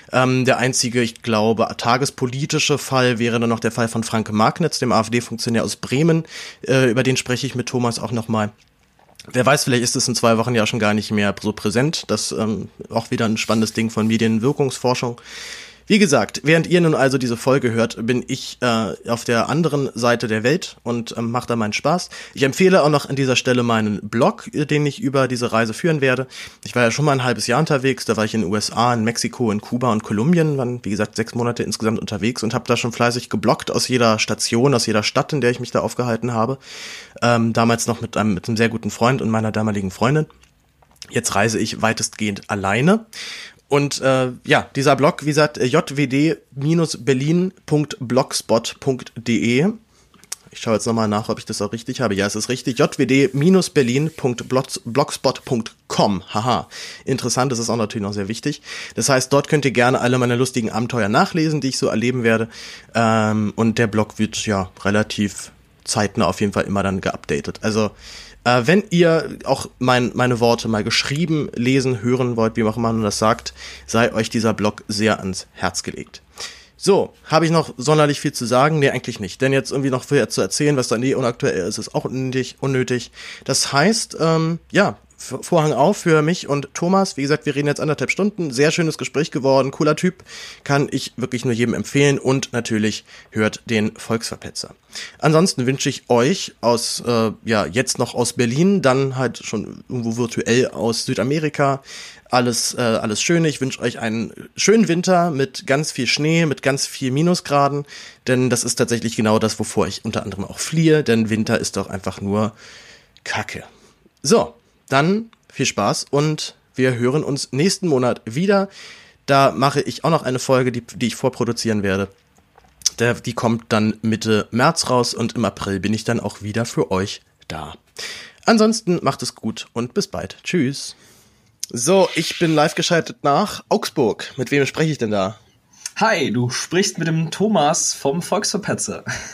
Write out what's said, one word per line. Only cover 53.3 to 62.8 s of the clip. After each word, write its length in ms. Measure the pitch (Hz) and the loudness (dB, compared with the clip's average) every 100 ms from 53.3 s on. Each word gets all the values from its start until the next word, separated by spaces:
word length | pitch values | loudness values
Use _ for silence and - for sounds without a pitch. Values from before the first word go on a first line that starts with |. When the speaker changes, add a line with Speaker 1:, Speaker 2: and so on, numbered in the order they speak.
| 151 156 190 - - 123 127 151 - | 2 4 4 2 0 2 2 -2 -2
Speaker 1:
Punkt 320 | 139 117 95 | -4 -4 -2
blogspot 960 | 127 135 - - 117 151 - 135 123 - | -2 -2 -8 -6 -2 -2 0 -2 -2 -2
Punkt 300 | 120 110 - - | -4 -4 -12 -8
com. 360 | - 127 95 - | 0 2 2 -4
Haha. 340 | 104 120 107 - - - - - | -4 0 -2 -2 -12 -16 -14 -6
Interessant, 460 | 135 127 127 131 | -4 -2 0 0
das 80 | 117 | 0
ist 100 | 113 | -2
auch 80 | 113 | -2
natürlich 240 | 107 113 | -2 -4
noch 120 | 101 | -4
sehr 140 | 104 98 | -4 -6
wichtig. 360 | 113 147 147 - - - - | -4 -6 -6 -10 -14 -12 -4
Das 120 | 113 | 2
heißt, 240 | 131 - | 2 4
dort 160 | 139 139 | 2 4
könnt 180 | 151 139 | 2 2
ihr 60 | |
gerne 300 | 117 120 131 | 2 4 4
alle 160 | 123 127 | 2 2
meine 180 | 123 120 | 2 2
lustigen 360 | 127 - 110 | 0 -2 -2
Abenteuer 360 | 113 117 120 101 | -2 -2 0 2
nachlesen, 540 | 120 196 170 156 151 | 4 2 2 0 0
die 80 | 131 | -2
ich 80 | - | -2
so 120 | 127 | -2
erleben 340 | 110 120 127 | 0 0 0
werde. 260 | 117 113 113 - - - | 2 2 0 -8 -18 -18